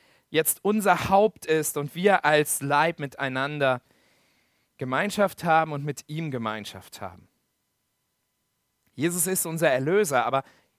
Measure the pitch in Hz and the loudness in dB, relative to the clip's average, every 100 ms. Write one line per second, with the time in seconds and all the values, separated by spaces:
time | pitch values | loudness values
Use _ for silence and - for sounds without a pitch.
0 | _ _ _ 151 160 - - 214 196 175 | _ _ _ -2 -2 -2 0 0 2 2
1 | - 196 214 - - 156 151 - 143 170 | 2 4 2 0 -2 0 0 -4 -6 0
2 | 190 190 151 151 151 - 139 143 160 170 | 2 4 4 4 2 -2 0 2 2 -2
3 | 143 - 135 131 139 151 139 127 _ _ | -8 -6 -6 -4 -4 0 0 0 _ _
4 | _ _ _ _ _ _ _ - 127 131 | _ _ _ _ _ _ _ -12 -4 -2
5 | 202 202 196 - 170 160 160 147 147 143 | -2 0 0 0 2 2 2 -2 -6 -8
6 | - 156 160 127 113 107 101 98 87 - | -10 -8 -6 -4 -4 -6 -10 -16 -18 -14
7 | 95 92 95 _ _ _ _ _ _ _ | -14 -14 -20 _ _ _ _ _ _ _
8 | _ _ _ _ _ _ _ _ _ - | _ _ _ _ _ _ _ _ _ -4
9 | 156 175 175 185 165 160 160 127 131 196 | -4 -2 -2 -2 -4 0 0 2 0 0
10 | 196 131 117 135 - _ _ | 2 0 0 -2 -4 _ _